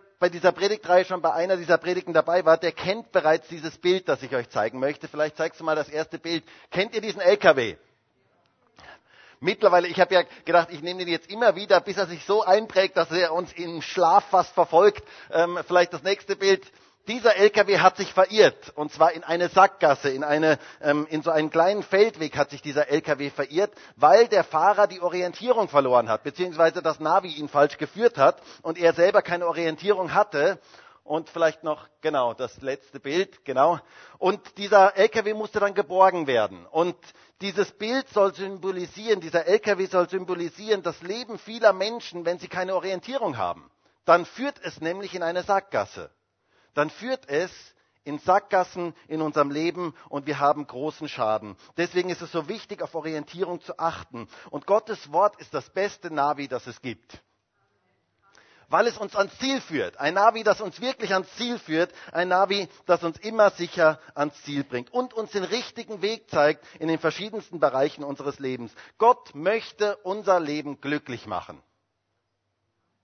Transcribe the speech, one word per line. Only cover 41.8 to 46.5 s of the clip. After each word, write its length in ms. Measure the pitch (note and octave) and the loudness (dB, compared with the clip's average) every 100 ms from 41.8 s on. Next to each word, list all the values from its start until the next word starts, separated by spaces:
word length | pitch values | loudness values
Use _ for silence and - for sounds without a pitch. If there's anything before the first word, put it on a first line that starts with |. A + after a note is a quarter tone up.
| G#3 A#3 - F3 | -4 -6 -12 -8
wenn 140 | E3+ F3 | -6 -6
sie 100 | F3 | -8
keine 260 | F3 F#3 | -8 -4
Orientierung 640 | F#3 F#3 F3+ A3 C#4 G#3 A#2 | -4 -4 -10 -8 -6 -4 -4
haben. 340 | F2 E2+ C2 _ _ _ - | -6 -6 _ _ _ _ 4
Dann 180 | F3 | 4
führt 340 | E3+ - C#4 - | 2 -8 -8 -8
es 180 | F3 - | -14 -10
nämlich 340 | D#3+ F#3+ G3 | -8 -8 -10
in 80 | F3+ | -8
eine 200 | E3 F3 | -6 -6
Sackgasse. 680 | F3+ G3 G3 A#2+ G2 - D2+ _ _ _ _ | -2 -2 -2 -6 -6 -10 -18 _ _ _ _